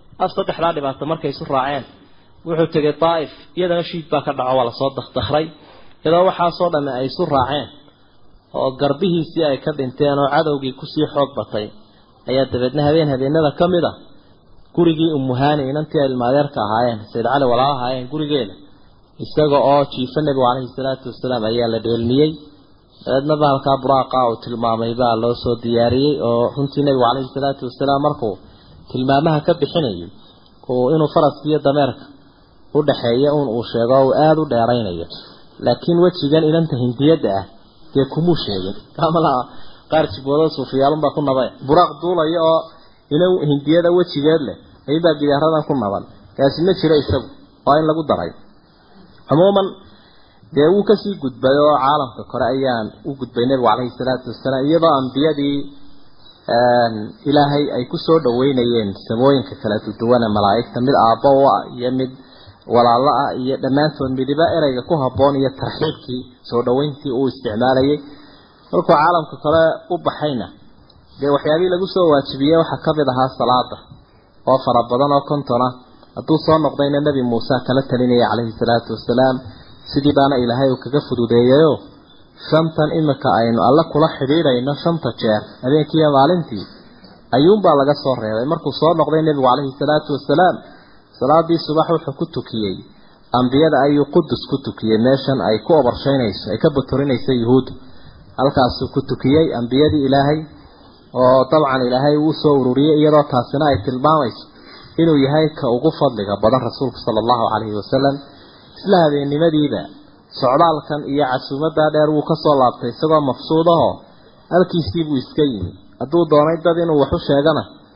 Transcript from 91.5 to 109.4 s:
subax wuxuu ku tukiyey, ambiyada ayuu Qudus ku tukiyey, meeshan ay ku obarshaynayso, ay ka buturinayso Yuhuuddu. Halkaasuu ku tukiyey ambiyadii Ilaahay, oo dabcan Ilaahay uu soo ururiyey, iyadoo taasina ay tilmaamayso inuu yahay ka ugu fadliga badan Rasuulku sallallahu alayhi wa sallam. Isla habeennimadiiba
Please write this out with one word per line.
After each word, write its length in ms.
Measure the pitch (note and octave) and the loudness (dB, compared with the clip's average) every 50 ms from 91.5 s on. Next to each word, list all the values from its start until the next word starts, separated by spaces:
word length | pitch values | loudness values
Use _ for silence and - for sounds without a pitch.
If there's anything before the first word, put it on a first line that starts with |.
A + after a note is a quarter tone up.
| E3+ | -2
subax 300 | D#3 - - D3 D#3+ D#3 - | -2 -2 -2 -2 0 0 0
wuxuu 240 | E3 D3+ - C#3+ C3+ | -2 -2 -4 -8 -8
ku 120 | - F3 | -8 -10
tukiyey, 500 | - - B2+ - - - A2 G#2 G2 F2 - - - - - - - - _ - - - | -8 -8 -10 -10 -8 -6 -6 -4 -4 -6 -8 -12 -18 -20 -20 -20 -20 -20 _ -8 -2 0
ambiyada 440 | B2 B2+ A#2+ C3+ C#3+ D#3+ D#3+ D3 B2+ | 0 0 2 2 2 2 4 4 2
ayuu 240 | C#3 D3 D3 D3 C#3 | 2 2 2 2 0
Qudus 360 | - - F3 D#3+ D3 B2 - - | 2 0 0 0 0 -4 -6 -4
ku 100 | - C#3 C3+ | -6 -6 -6
tukiyey, 360 | - A2+ - - G#2+ A2 A2 | -6 -8 -8 -4 0 0 2
meeshan 420 | G#2+ A#2 B2+ C#3 C3+ - C#3 C3+ B2 | 2 4 2 2 2 0 -2 -2 0
ay 160 | E2+ G2+ A2 G#2+ | 0 0 0 0
ku 120 | - - E3+ | 2 2 4
obarshaynayso, 720 | D3+ B2 A#2+ A2+ - - C#3 C#3 C3+ A#2+ G#2 G2 - - G2+ | 4 4 2 0 -2 -2 -2 0 0 0 -2 -4 -6 -6 -6
ay 80 | F#2+ | -2
ka 120 | A2+ - D3+ | 0 0 0
buturinayso 640 | C#3+ C#3 B2 - C#3 C3 C#3+ C#3+ B2+ A#2 - - C3 | 0 0 -2 -2 -2 -2 0 0 -2 -2 -2 -2 -2
Yuhuuddu. 380 | A#2+ A2+ A#2 B2+ C3 - - - - - - - - - - - - - - - | 0 2 4 4 4 2 0 -6 -16 -18 -18 -20 -20 -20 -20 -20 -20 -20 -12 -4
Halkaasuu 540 | - C3 C#3+ - C#3+ B2+ A#2+ - - C3 - | -2 0 0 2 2 2 0 0 -4 -8 -4
ku 100 | - C#3+ | -4 -4
tukiyey 440 | - - B2+ - - C3 C#3+ D#3+ E3 D3 - | -4 -4 -4 -2 0 2 4 4 2 2 0
ambiyadii 500 | A#2+ A#2+ A2 B2 C#3 D3+ D3+ D3+ D3 C#3 | -4 -4 0 2 2 4 4 2 2 2
Ilaahay, 340 | C3 C3+ C#3 C#3 C#3+ D3+ D#3 D#3+ - - - - - - - - - - - - - - | 2 2 2 2 2 0 -2 -4 -10 -16 -20 -20 -20 -20 -20 -20 -20 -20 -20 -20 -8 0
oo 260 | B2 B2+ B2+ C3 C3 B2+ | 2 4 6 6 4 4
dabcan 360 | - D#3+ D#3 D3+ C3+ C3 C3 | 4 2 2 2 2 0 0
Ilaahay 340 | B2+ B2 B2 B2+ C#3 D3 D3+ | 0 0 0 2 2 2 2
uu 160 | D3+ D3+ D#3 D3 | 2 2 0 0
soo 200 | - - D3+ C#3+ | 0 2 2 2
ururiyey, 380 | C3+ B2 B2+ B2 C3+ C#3+ D#3 D#3 | 4 2 2 2 2 2 4 4
iyadoo 280 | D3+ D3+ D3+ D3+ D3+ C#3+ | 4 4 4 4 4 2
taasina 400 | - C3+ B2 A#2 - - C#3 D#3 | 2 0 -2 -2 -2 -2 0 0
ay 120 | D3 C3+ - | 0 0 0
tilmaamayso 640 | - C#3 B2+ B2+ C#3 D3+ D#3+ D#3 C3+ A2 - - - - - - - - - - - - | -2 -4 -4 0 2 2 2 2 0 -2 -6 -10 -16 -20 -20 -20 -20 -20 -20 -20 -20 -8
inuu 260 | - - E3 E3 D#3 | -4 0 2 2 4
yahay 300 | C#3+ C3+ C3 D3 D#3 D#3 D3+ | 4 2 2 2 0 0 0
ka 160 | - - C#3+ | -2 -4 -2
ugu 240 | A#2+ A#2+ B2 C3+ D#3+ | -2 -2 -2 -2 -6
fadliga 480 | - - D3+ C3+ B2 G#2 G2 G2+ G2+ | -4 -2 -2 -2 -2 -4 -4 -4 -2
badan 240 | G2 G#2+ A2+ B2+ B2+ | 0 2 2 2 0
Rasuulku 360 | B2 A2+ - - C3+ B2+ - | 0 -4 -6 -6 -6 -8 -8
sallallahu 480 | - - B2 A2 G#2+ A2 A#2 B2 A#2 A2+ A2 | -6 -6 -4 -2 -2 0 0 0 0 0 0
alayhi 240 | A2+ G#2+ A2 G#2+ G#2 | -2 -2 -4 -6 -8
wa 80 | G#2 | -8
sallam. 340 | G2 - C3+ C3+ C#3 C#3 C#3 C#3+ - - - - - - - - - - - | -4 -4 -2 0 0 0 -2 -4 -8 -18 -20 -20 -20 -20 -20 -20 -20 -20 -20
Isla 220 | - - A3 G3+ F3 | -8 -2 2 4 4
habeennimadiiba 800 | E3 D3+ C#3+ C#3+ C#3 C#3+ C#3+ D3 | 4 2 2 0 -2 -2 0 0